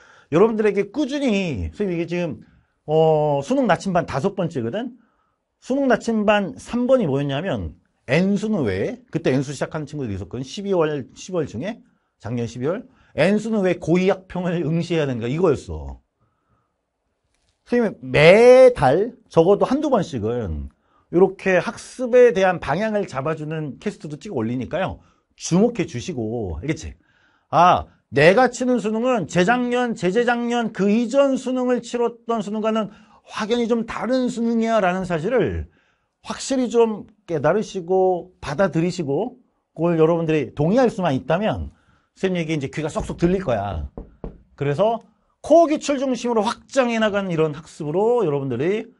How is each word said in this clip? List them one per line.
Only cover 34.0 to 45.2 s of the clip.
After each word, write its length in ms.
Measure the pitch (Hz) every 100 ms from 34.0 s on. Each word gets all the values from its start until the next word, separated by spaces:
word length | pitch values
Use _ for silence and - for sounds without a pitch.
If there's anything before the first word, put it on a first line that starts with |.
| 214 262 247
수능이야 500 | - 233 233 226 226
라는 260 | 185 185 185
사실을 640 | 165 180 247 139 82 73 _ _ _ _ _
확실히 460 | - - - 269 240
좀 380 | 233 226 202 - _ -
깨달으시고 1040 | 160 147 202 - 190 170 190 185 180 - _
받아들이시고 960 | - 143 190 160 180 175 139 143 240 - _ _ _
그걸 260 | - 170 165
여러분들이 540 | 156 170 165 156 110 -
동의할 340 | 151 240 247
수만 240 | 208 175
있다면 580 | 131 - 165 214 110 71 - _ _ _ _
선생님 260 | 190 180
얘기 120 | 156
이제 140 | 160 135
귀가 220 | 160 151
쏙쏙 280 | 214 - 151
들릴 260 | 170 190
거야. 460 | 160 110 101 87 69 - - _ - - _ _
그래서 440 | 143 143 214 226 - _